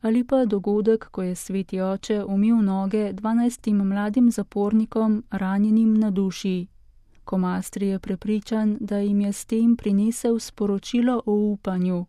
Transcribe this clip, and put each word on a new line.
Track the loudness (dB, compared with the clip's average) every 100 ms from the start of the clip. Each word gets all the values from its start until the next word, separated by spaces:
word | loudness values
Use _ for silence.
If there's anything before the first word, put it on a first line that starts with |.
Ali | 2 0
pa | 2 2
dogodek, | 2 0 0 0 2 2 0
ko | -6
je | -6
sveti | -6 -6 -6 -4 -4
oče | -4 -4 -2 -4
umil | 0 0 4 4
noge | 2 0 0 -2 -2
dvanajstim | -4 -2 2 0 -2 0 0
mladim | 2 0 0 4 4
zapornikom, | 2 -4 -2 2 2 0 0 0 0 -2
ranjenim | -6 -2 0 2 4 4
na | 4 2
duši. | 0 -2 -2 -4 -4 -6 -14 -20 -20 _ -20
Komastri | -6 -2 0 -2 -6 -4 -4
je | -4
prepričan, | -6 -6 -2 -4 -2 -2 0 -2
da | -4 -2
jim | 0 0
je | 0
s | -4
tem | -4 2 4 2
prinesel | 2 2 2 0 0 -2
sporočilo | -4 -6 -2 -2 -2 0 0 0 0
o |
upanju, | 0 0 -2 -4 -2 0 -2